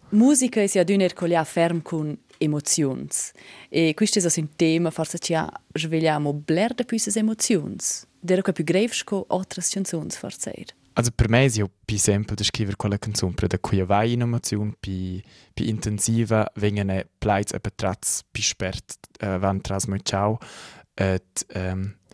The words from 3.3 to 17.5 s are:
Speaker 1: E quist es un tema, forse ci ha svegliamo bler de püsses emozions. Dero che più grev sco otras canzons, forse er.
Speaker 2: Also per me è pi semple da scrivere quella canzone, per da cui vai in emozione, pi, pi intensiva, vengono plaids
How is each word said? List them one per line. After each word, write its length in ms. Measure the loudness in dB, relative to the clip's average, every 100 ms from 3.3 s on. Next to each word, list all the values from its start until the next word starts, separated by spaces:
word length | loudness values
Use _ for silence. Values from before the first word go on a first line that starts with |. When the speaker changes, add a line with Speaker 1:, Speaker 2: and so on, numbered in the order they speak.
| -12 -20 -20 -4
Speaker 1:
E 240 | 2 2 2
quist 200 | 2 2
es 220 | 2 0
un 180 | -2 0
tema, 360 | 2 4 0
forse 260 | -2 -4 -4
ci 160 | -2
ha 180 | -2 -2 -8 _
svegliamo 580 | -6 -2 2 2 2 0
bler 420 | -2 0 0 0
de 120 | -2 -2
püsses 320 | -2 -2 0
emozions. 880 | 0 0 2 2 0 -6 -4 -6 -10 _
Dero 200 | 0 2
che 120 | 2
più 100 | -2
grev 300 | 2 2 2
sco 320 | -2 -4 -4 -2
otras 400 | -4 -4 -6 -4
canzons, 460 | -2 -4 -4 -6 -8
forse 380 | -10 -10 -10 -10
er. 120 | -16 -20 _
Speaker 2:
Also 180 | -2 0
per 160 | 4 4
me 160 | 6
è 200 | 4 2 -2 _ -4
pi 120 | 0
semple 380 | 4 2 2 -2
da 80 |
scrivere 340 | -2 -2 -2 -2
quella 200 | -2 -2
canzone, 360 | -2 -2 -2
per 140 | 0 0
da 100 | 0
cui 240 | 0 0
vai 300 | 2 2 4
in 80 | 2
emozione, 540 | 0 0 -2 -2 -2 -6
pi, 420 | -6 -4 -4 -6 -10 -20 -12
pi 140 | -4 -2
intensiva, 800 | -2 -2 -2 0 2 2 2 2 0
vengono 460 | 0 2 0 -2 -4 -4
plaids 360 | 2 2 0